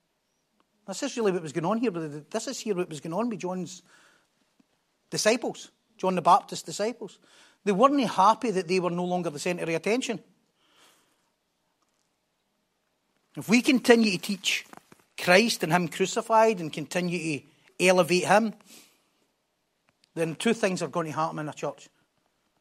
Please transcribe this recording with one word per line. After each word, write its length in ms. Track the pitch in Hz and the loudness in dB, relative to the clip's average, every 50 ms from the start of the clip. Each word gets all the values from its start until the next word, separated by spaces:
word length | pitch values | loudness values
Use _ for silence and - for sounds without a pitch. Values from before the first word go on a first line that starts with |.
| _ _ _ _ _ _ _ _ _ _ _ _ _ _ _ _ _ | _ _ _ _ _ _ _ _ _ _ _ _ _ _ _ _ _
This 180 | - 190 - - | -14 -10 -8 -6
is 120 | 269 - | -6 -4
really 160 | 240 226 208 | 0 0 0
what 100 | 180 180 | 0 0
was 120 | 165 156 131 | -4 -6 -6
going 120 | 165 156 | -4 -2
on 120 | 170 214 233 | -2 -2 0
here. 140 | 240 233 | -2 -2
With 200 | 180 170 160 151 | -2 -4 -8 -8
the, 140 | 143 151 147 _ | -10 -12 -16 _
this 200 | - 214 - - | -10 -8 -8 -8
is 100 | 262 - | -10 -8
here 160 | - 220 202 | -6 -4 -4
what 140 | 180 185 180 | -4 -4 -6
was 100 | 160 147 | -8 -12
going 140 | - 170 160 | -10 -8 -4
on 160 | 185 233 247 | -4 -4 -4
with 100 | 220 175 | -4 -6
John's 440 | - 180 185 185 180 139 - - _ _ _ _ _ _ _ _ _ _ _ _ _ _ _ _ _ _ _ _ _ _ _ _ _ _ | -8 -8 -6 -6 -8 -10 -12 -18 _ _ _ _ _ _ _ _ _ _ _ _ _ _ _ _ _ _ _ _ _ _ _ _ _ _
disciples, 640 | - 156 - 214 226 254 - 269 - - - - _ _ _ _ _ | -6 0 2 2 2 2 -2 -6 -8 -8 -14 -20 _ _ _ _ _
John 200 | _ - 185 185 | _ -2 -2 -2
the 60 | 180 | 2
Baptist's 440 | 151 170 180 202 - - - 165 - | 4 6 6 6 4 0 -12 -12 -12
disciples. 520 | - 156 - 202 220 240 226 226 180 - _ _ _ _ - - _ _ _ _ | -12 -8 -4 -4 -4 -4 -8 -12 -16 -16 _ _ _ _ -20 -20 _ _ _ _
They 80 | 196 | -2
weren't 300 | 208 180 233 269 285 285 | 2 4 4 4 4 4
happy 500 | 254 180 - - 190 202 220 220 - 240 | 0 0 2 4 6 4 4 4 0 -2
that 160 | 196 185 190 160 | -2 -2 -2 0
they 140 | 185 185 | 0 0
were 80 | 170 180 | 0 0
no 160 | 170 175 180 | -2 -2 -2
longer 240 | 180 180 180 175 170 | -2 -2 -2 -4 -4
the 100 | 147 147 | -6 -6
centre 240 | - 185 180 175 - | -4 -4 -4 -4 -4
of 60 | 165 | -4
attention. 520 | 165 160 160 196 214 254 262 - 226 - - _ _ _ _ _ _ _ _ _ _ _ _ _ _ _ _ _ _ _ _ _ _ _ _ _ _ _ _ _ _ _ _ _ _ _ _ _ _ _ _ _ _ _ _ _ _ _ _ _ _ _ _ _ _ _ _ _ _ _ _ _ _ - | -4 -2 0 0 -2 -2 -2 -4 -8 -8 -10 _ _ _ _ _ _ _ _ _ _ _ _ _ _ _ _ _ _ _ _ _ _ _ _ _ _ _ _ _ _ _ _ _ _ _ _ _ _ _ _ _ _ _ _ _ _ _ _ _ _ _ _ _ _ _ _ _ _ _ _ _ _ -14
If 100 | 135 - | -2 2
we 140 | 196 247 | 2 2
continue 500 | 233 - 285 240 - - 240 233 226 214 | 4 4 2 2 6 6 6 6 6 2
to 60 | 185 165 | 0 -2
teach 480 | - - 202 180 - - - - - - - - _ _ - _ _ _ _ - | -4 -6 -8 -6 -4 -4 -4 -4 -6 -12 -20 -20 _ _ -20 _ _ _ _ -6
Christ 460 | - - 175 196 226 233 - - - | 2 6 6 6 6 4 0 -2 -2
and 80 | 170 | 0
him 160 | 156 180 180 151 | 2 0 0 0
crucified 720 | - - 190 180 - 240 214 - 226 220 220 220 220 185 | -2 -4 -4 -2 -2 -6 -4 2 4 4 6 4 4 0
and 140 | 175 156 - | -4 -8 -8
continue 680 | - 151 131 - 185 180 180 170 180 156 160 151 131 | -8 -10 -6 -4 -4 -2 -2 -4 -4 -4 -4 -6 -6
to 60 | - - _ _ _ _ _ _ 170 185 | -8 -12 _ _ _ _ _ _ 4 4
elevate 380 | 185 185 180 143 175 180 156 | 6 6 4 4 2 0 2
him, 300 | 139 180 208 226 220 190 - - _ - - - _ _ _ _ _ _ _ _ _ _ _ _ _ _ _ _ _ _ _ _ _ _ _ _ _ _ | 4 4 4 4 2 -6 -10 -20 _ -20 -20 -20 _ _ _ _ _ _ _ _ _ _ _ _ _ _ _ _ _ _ _ _ _ _ _ _ _ _
then 220 | 160 165 160 156 | -4 -4 -4 -4
two 180 | - - 226 226 | -2 0 0 0
things 280 | 226 226 196 185 165 | 0 0 -4 -2 -4
are 80 | 175 143 | -6 -6
going 160 | - 175 165 | -4 -6 -6
to 80 | 156 147 | -4 -4
happen 260 | 156 156 165 160 160 | -4 -4 -4 -4 -8
in 80 | 151 151 | -10 -10
a 60 | - | -10
church. 340 | - - 147 139 - - - _ _ _ _ _ _ _ _ _ _ _ _ _ _ | -8 -10 -10 -10 -10 -20 -20 _ _ _ _ _ _ _ _ _ _ _ _ _ _